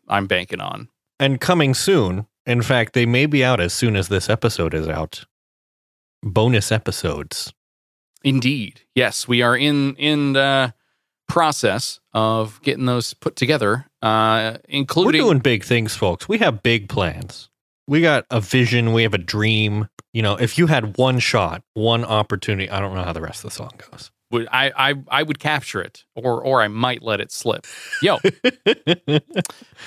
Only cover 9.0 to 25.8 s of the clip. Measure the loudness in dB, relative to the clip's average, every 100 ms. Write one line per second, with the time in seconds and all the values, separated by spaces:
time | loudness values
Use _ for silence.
9 | 0 0 0 2 4 4 2 2 0 0
10 | 0 0 2 2 2 2 0 -4 _ _
11 | _ _ -4 0 2 2 0 0 -4 -10
12 | _ -2 0 0 -4 -4 -4 -2 0 -2
13 | -4 -6 -8 -4 0 2 2 0 -4 _
14 | 0 2 2 2 0 -6 -8 -6 -2 2
15 | 2 4 4 4 2 0 0 0 0 -2
16 | -2 -2 -2 0 2 2 0 0 -2 -4
17 | -4 -4 -12 -16 -20 _ _ _ -2 2
18 | 4 2 0 -4 0 2 2 2 2 2
19 | 2 0 -2 -2 0 2 0 -2 -4 -10
20 | -8 -2 -2 0 -2 2 2 2 0 0
21 | 2 2 0 0 0 -4 -10 -2 0 0
22 | 0 0 0 -2 -2 -4 -2 -4 -4 -4
23 | -6 -6 -8 -12 -14 -14 -14 -16 -20 -20
24 | -20 _ _ -6 -2 0 0 0 0 -2
25 | -4 -4 -2 -4 -2 -4 -4 -8